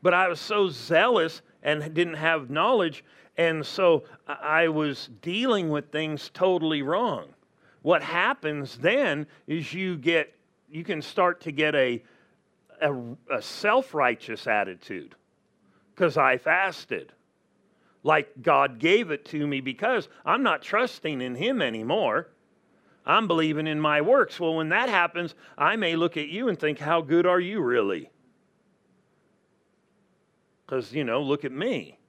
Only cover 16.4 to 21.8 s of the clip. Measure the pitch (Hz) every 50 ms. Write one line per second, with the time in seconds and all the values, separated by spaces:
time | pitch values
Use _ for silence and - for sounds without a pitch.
16.4 | - 156 160 180 196 190 170 - - _ 123 85 67 - _ _ _ _ _ _
17.4 | _ _ _ _ _ _ _ _ _ _ _ _ _ 147 156 156 143 - - -
18.4 | 117 170 151 135 139 135 127 113 127 165 190 220 240 170 151 143 - - - 151
19.4 | 147 147 143 135 131 135 127 - 202 226 254 220 147 - _ - - - 180 247
20.4 | 277 220 170 147 - - - 214 254 240 - - - 160 147 131 127 127 127 120
21.4 | 165 233 277 233 165 123 113 110